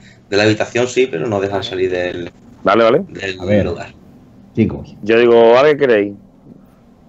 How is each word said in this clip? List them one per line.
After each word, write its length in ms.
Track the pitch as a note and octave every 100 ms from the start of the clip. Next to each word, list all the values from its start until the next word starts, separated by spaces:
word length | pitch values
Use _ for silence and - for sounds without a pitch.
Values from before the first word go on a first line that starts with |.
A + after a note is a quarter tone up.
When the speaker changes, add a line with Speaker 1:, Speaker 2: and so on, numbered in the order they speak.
| - - _
Speaker 1:
de 80 | G2+
la 60 |
habitación, 440 | G#2+ G#2+ - A#2+ B2
sí, 200 | C3 B2+
pero 180 | - C3
no 120 | G2+
deja 140 | G2 G2
Speaker 2:
Vale. 60 | F#2
Speaker 1:
salir 220 | F#2 F#2
del, 380 | F2+ F2+ F2 F2 - - -
Speaker 3:
Vale, 200 | F#2+ G#2+
vale. 200 | A2+ C#3 G3
Speaker 1:
del 320 | - G2 F#2
Speaker 4:
A 60 | F#2
ver, 200 | G#2 F2+
Speaker 1:
lugar. 220 | E2+ - - - - - - - -
Speaker 4:
chicos. 400 | A2 - - -
Speaker 3:
Yo 140 | G2+ -
digo, 160 | A#2+ A#2 A#2 B2
"¿Ahora 140 | D3
qué 80 | C#3+
queréis?". 360 | C#3 A2 G2+ G2+ - _ - - - _ _ _